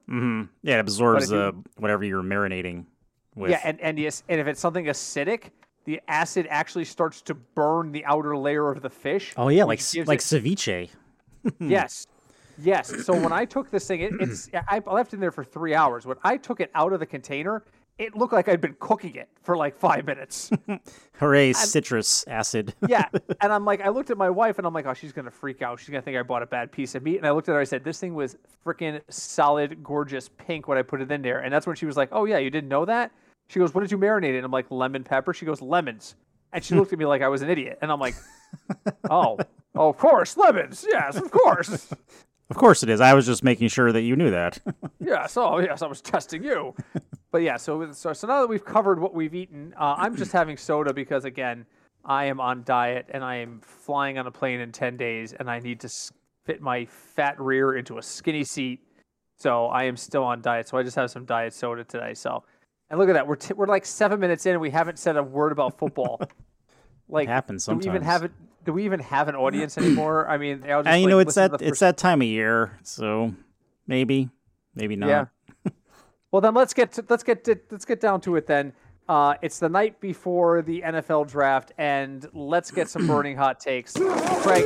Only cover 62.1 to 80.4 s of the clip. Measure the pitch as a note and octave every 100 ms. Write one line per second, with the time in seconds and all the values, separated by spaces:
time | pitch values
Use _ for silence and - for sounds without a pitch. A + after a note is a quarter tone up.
62.1 | A2 B2+ B2 - _ _ _ _ D#3+ F#3+
63.1 | D#3+ C#3+ C#3+ - G#3 G3 G3 - - G#3
64.1 | G#3 F3+ E3 F#3+ F3 D#3 D#3 E3 E3 E3+
65.1 | D3+ C3+ C#3 D3+ D3 C3 - D3 C#3 B2
66.1 | A#2+ C3+ - - _ _ _ _ _ -
67.1 | D#3 C3+ B2+ - F#2+ - E3 F#3+ F3+ D#3+
68.1 | F3 E3+ - - _ - E3+ G#3 F#3 B2
69.1 | C#3 D3+ C#3 C3+ C#3+ D3+ - E3+ C#3+ D#3
70.1 | D#3+ D#3 D3 C#3+ C#3 C#3+ D3 D#3 E3+ F#3+
71.1 | F#3+ D#3+ G3 F#3+ C#3+ D3+ C#3 F#3 F3+ F#3
72.1 | D#3 A#2 A2 A2 A2+ G#2 G#2 - - A2
73.1 | G#2+ A2+ F#2+ _ _ _ _ - C3 B2
74.1 | C3+ C3 - _ _ _ - G#2+ G2+ C#3+
75.1 | D3 C3 _ _ _ - - _ _ _
76.1 | _ _ F#3+ A3 A#3 C4 - A#3+ - -
77.1 | A#3 B3 A#3 A#3 A3 - G#3 - A#3 A3
78.1 | F#3 F#3 E3 D#3 C#3+ C#3 - _ _ -
79.1 | D3+ C#3+ C#3+ D#3+ - E3 F#3 A3 - G3
80.1 | - F#3 F3